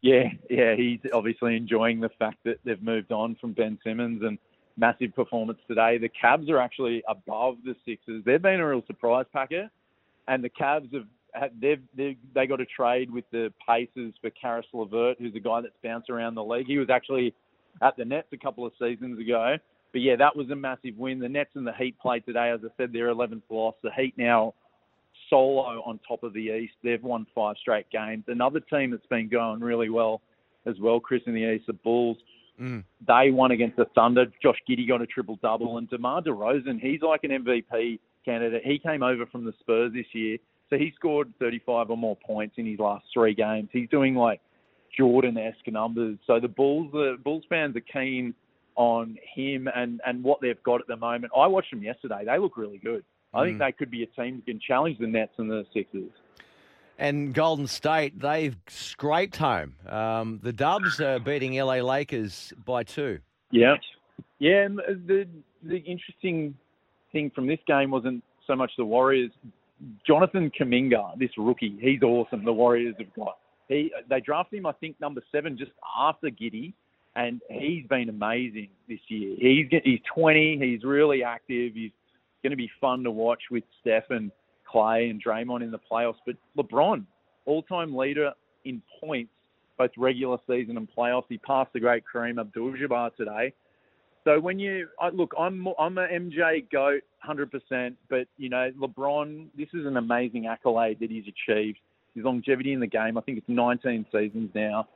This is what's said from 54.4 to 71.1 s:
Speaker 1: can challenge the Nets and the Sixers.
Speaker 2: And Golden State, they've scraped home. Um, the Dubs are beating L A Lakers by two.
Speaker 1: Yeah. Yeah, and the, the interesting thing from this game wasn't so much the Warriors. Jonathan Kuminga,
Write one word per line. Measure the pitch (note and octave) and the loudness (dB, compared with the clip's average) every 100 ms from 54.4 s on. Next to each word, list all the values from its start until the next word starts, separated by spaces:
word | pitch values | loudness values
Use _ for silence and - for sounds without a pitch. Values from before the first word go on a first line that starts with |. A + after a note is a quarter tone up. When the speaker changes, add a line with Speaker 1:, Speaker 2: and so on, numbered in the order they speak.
| A#2+ | -10
Speaker 1:
can | A2+ | -10
challenge | - B2+ D#3+ C#3 | 0 2 2 -2
the | A2+ | -2
Nets | A2+ A2 - | -2 -2 -4
and | A2 | -4
the | A2 G2+ | -4 -4
Sixers. | A2 G2 G2 F#2 _ _ _ - _ _ _ _ - | -6 -6 -8 -12 _ _ _ -20 _ _ _ _ -6
Speaker 2:
And | C#3+ D3 C#3+ | -4 -2 -2
Golden | C3 D#3+ D#3 C#3 | 0 2 0 -4
State, | - D3+ D#3+ C#3+ - | -4 0 0 0 -4
they've | C#3 D#3 D#3 G#2 - | -2 -2 -2 -6 -16
scraped | - - - C#3+ D#3+ G3 - | -16 -14 -6 0 0 0 -2
home. | D3+ G2+ C#2+ C2 F#2 | 0 0 -4 -12 -10
Um, | G#2+ A2 A2+ A2+ A2 | -4 -2 -2 -4 -6
the | A2+ | -8
Dubs | A2+ C#3+ G3 G3+ - | -2 0 2 0 -2
are | C#3+ C3 | -2 -2
beating | A#2+ C#3+ C3 C3 | -2 -4 -2 -2
L | C3+ | 0
A | C3 | 0
Lakers | B2 C3+ D3 B2+ G#2+ - - - A#2+ | 0 -2 -2 -4 -6 -8 -16 -16 -6
by | B2 | -4
two. | A2+ - C#3+ E2+ _ _ _ | -4 -6 -6 -6 _ _ _
Speaker 1:
Yeah. | A#2+ A#2+ C#3+ - - _ - - _ | 6 8 6 0 -20 _ -20 -20 _
Yeah, | D3 G3 | 4 4
and | G3+ G3+ | 4 -2
the, | F3+ G3 F3 G3 G3 E3 - _ | -4 -6 0 0 0 -12 -20 _
the | E3 F3+ | -8 -8
interesting | D#3 F3+ - - F#3+ E3 D3+ C3+ _ _ _ _ _ | -6 -12 -12 -8 -4 -2 -4 -8 _ _ _ _ _
thing | D#3 D3 | -4 -4
from | - C3 | -2 -2
this | D#3 - | -2 2
game | C#3+ C3+ | 2 2
wasn't | C3+ A#2+ B2 - _ - | 0 -2 -6 -10 _ -4
so | C3 | -2
much | B2+ - | -2 -2
the | A2+ | 0
Warriors. | A#2 C3 C3+ B2 _ A#2+ _ _ _ C#3 G#2+ - | 4 6 4 0 _ -20 _ _ _ -20 -12 4
Jonathan | D3+ F#3 F#3+ D#3+ - | 6 6 2 -2 0
Kuminga, | C3 B2 C3 A#2 G2 | 2 2 4 2 2